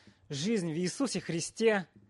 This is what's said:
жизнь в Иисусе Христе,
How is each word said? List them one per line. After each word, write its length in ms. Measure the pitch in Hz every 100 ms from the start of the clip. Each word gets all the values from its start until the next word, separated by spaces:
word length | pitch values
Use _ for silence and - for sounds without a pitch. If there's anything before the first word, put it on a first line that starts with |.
| - - -
жизнь 440 | 143 175 233 170
в 40 | 156
Иисусе 420 | 180 - 269 -
Христе, 680 | - 170 - - 220 208 170 - -